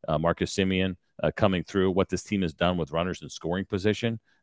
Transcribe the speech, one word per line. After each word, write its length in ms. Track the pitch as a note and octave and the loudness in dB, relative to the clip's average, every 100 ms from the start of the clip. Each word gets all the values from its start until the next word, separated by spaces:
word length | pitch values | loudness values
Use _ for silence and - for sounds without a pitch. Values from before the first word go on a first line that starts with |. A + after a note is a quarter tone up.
| - | -2
Uh, 100 | D#2 | 2
Marcus 360 | E2 F2+ F2+ | 2 2 0
Semien, 440 | - F#2+ F#2 F#2 F2+ _ - | 0 0 2 0 -4 _ -2
uh, 100 | D#2 - | -2 2
coming 280 | G#2+ F#2 | 2 2
through, 280 | D#2+ G2 F#2+ | 0 0 2
what 180 | F2+ F#2 | 2 0
this 140 | F2+ | -2
team 180 | - G2+ | -2 -2
has 120 | F2+ | -2
done 240 | - F2 F2+ | 2 0 2
with 140 | C#2+ | -2
runners 300 | D#2+ F2+ E2 | -2 -2 -4
in 80 | D#2 | -10
scoring 360 | - E2 F2+ G2 | -8 -4 -4 -2
position, 540 | G2+ G2+ G#2 A#2 A2+ - _ | 0 0 0 -2 -4 -10 _